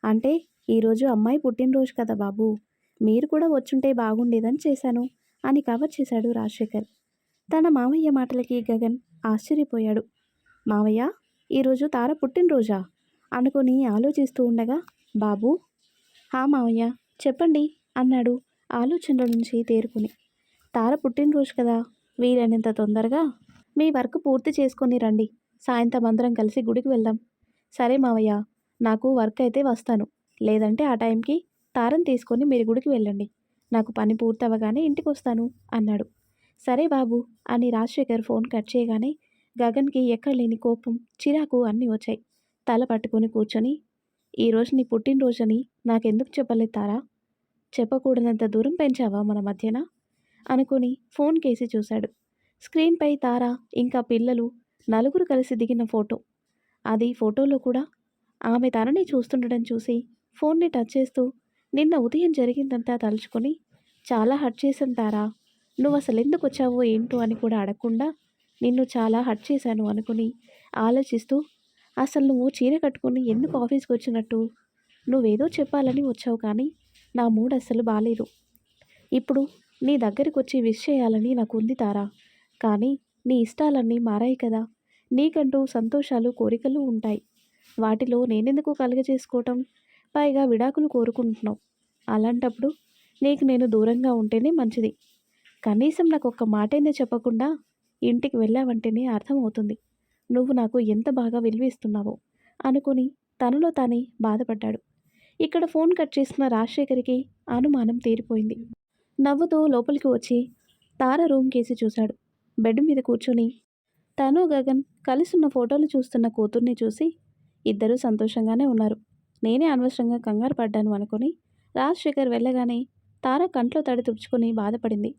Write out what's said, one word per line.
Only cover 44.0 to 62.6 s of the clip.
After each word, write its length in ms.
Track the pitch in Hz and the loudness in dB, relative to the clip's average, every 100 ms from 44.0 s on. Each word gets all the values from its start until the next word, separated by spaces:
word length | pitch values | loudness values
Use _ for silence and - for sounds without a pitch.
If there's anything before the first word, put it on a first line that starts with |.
| _ _ _ | _ _ _
"ఈరోజు 360 | - 226 220 240 | -2 2 2 2
నీ 80 | 262 | 0
పుట్టినరోజని 760 | 247 226 226 269 262 233 226 220 262 _ 240 | 0 0 0 2 2 0 0 0 -2 _ 0
నాకెందుకు 440 | 226 226 214 254 | 0 2 0 -2
చెప్పలేదు 420 | - 254 226 226 | -4 -2 0 0
తారా? 260 | 226 208 220 262 _ _ _ _ _ _ | -2 -4 -4 -6 _ _ _ _ _ _
చెప్పకూడనంత 720 | - 226 262 262 247 233 226 | -4 -2 0 0 2 2 0
దూరం 300 | 226 220 247 | 0 0 0
పెంచావా 460 | 349 294 254 233 202 | 0 0 0 0 0
మన 180 | 208 208 | -2 -2
మధ్యన?" 380 | 202 202 220 226 339 _ _ _ _ _ - | -4 -4 -4 -4 -6 _ _ _ _ _ -2
అనుకుని 440 | 262 269 269 247 262 _ | 0 2 0 0 -4 _
ఫోన్ 260 | - 285 320 | -2 0 2
కేసి 260 | 285 233 240 | 0 -2 -2
చూశాడు. 420 | 220 208 220 208 _ _ _ _ _ | -4 -4 -4 -6 _ _ _ _ _
స్క్రీన్పై 480 | - 320 320 339 302 285 | -6 0 2 2 2 0
తార 280 | 254 240 247 247 _ | 0 0 0 -4 _
ఇంకా 260 | - 247 254 | -2 0 0
పిల్లలు 460 | 240 233 240 247 233 - _ _ - | 0 0 2 0 -2 -6 _ _ -2
నలుగురు 360 | 220 254 359 | 2 2 0
కలిసి 300 | 359 262 254 | 0 0 0
దిగిన 280 | 240 226 240 | -2 0 0
ఫోటో. 320 | 226 226 214 226 _ _ _ _ _ _ | 0 -2 -2 -6 _ _ _ _ _ _
అది 240 | - 220 233 | -2 0 0
ఫోటోలో 440 | 247 220 214 277 277 | 0 -2 2 2 2
కూడా 240 | 254 247 294 _ _ _ _ _ | 0 -2 -4 _ _ _ _ _
ఆమె 280 | - 240 254 | -2 2 2
తనని 320 | 240 226 320 | 0 0 0
చూస్తుండడం 600 | 359 269 233 262 240 240 | 0 -2 -2 -4 -2 -4
చూసి 340 | 233 226 220 233 247 _ _ - | -2 -6 -2 -4 -4 _ _ -4
ఫోన్ని 300 | 302 320 339 | 0 2 0
టచ్ 240 | 277 233 | -2 -2
చేస్తూ, 300 | 277 262 - 254 - _ _ _ | -2 -2 0 -4 -4 _ _ _
"నిన్న 220 | 277 311 330 | 0 2 2
ఉదయం 360 | 240 302 349 | 0 0 0
జరిగిందంతా 600 | 302 247 247 | 2 0 0